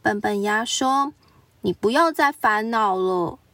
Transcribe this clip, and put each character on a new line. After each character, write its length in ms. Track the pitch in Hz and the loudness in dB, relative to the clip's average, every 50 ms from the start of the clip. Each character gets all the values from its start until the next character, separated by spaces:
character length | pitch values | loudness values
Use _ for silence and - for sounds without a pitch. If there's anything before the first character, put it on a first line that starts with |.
笨 180 | - 220 208 208 | 0 -2 -2 0
笨 220 | 208 214 208 202 | -2 -4 -2 -2
鸭 220 | 202 208 208 220 233 | -2 0 0 -2 -2
说。 480 | 226 - - 262 262 269 277 277 294 285 _ _ _ _ _ _ _ _ _ | -2 -2 -2 0 0 2 0 0 -2 -6 _ _ _ _ _ _ _ _ _
“你 100 | - 190 | -6 -6
不 180 | 175 _ - 214 | -4 _ -2 0
要 220 | 240 294 339 330 | 2 4 2 2
再 180 | 311 - 302 285 | 2 2 0 0
烦 400 | 294 - - 226 214 208 214 226 | 0 0 0 0 2 0 -2 -2
恼 240 | 233 226 214 202 185 | 0 0 0 0 0
了。” 460 | 190 185 185 185 180 175 143 - - _ _ | 0 0 0 0 -2 -2 -4 -6 -12 _ _